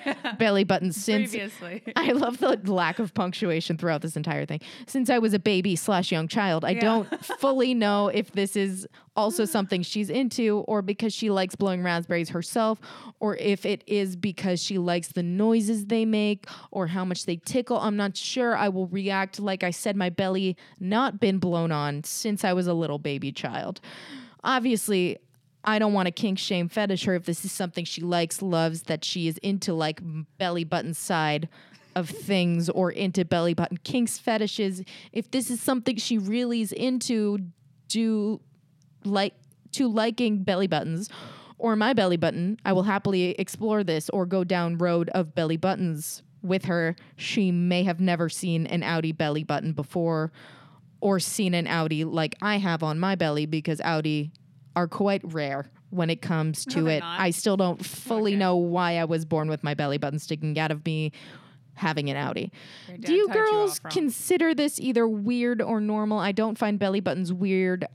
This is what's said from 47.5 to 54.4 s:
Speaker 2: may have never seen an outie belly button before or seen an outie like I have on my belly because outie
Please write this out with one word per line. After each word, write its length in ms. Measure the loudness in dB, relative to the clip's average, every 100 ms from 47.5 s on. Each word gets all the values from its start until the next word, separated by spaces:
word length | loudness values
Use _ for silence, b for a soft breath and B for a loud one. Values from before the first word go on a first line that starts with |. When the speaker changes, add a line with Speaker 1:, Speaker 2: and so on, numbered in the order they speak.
Speaker 2:
may 320 | 2 2 2
have 180 | 2 2
never 260 | 2 2 0
seen 380 | -2 -2 0 0
an 140 | -2
outie 340 | 0 0 -2 0
belly 280 | 0 0
button 280 | -2 -2 -2
before 600 | -4 -4 -2 0 0 -2 B B B B B -20 -2
or 200 | 2 2
seen 340 | 0 0 0
an 140 | 0 0
outie 380 | 0 0 0 0
like 260 | 0 -2 -2
I 160 | 0 0
have 260 | 0 0
on 160 | 0 0
my 160 | 0 2
belly 300 | 2 0 0
because 340 | -2 -2 -2
outie 520 | 0 0 0 -2 -4 -10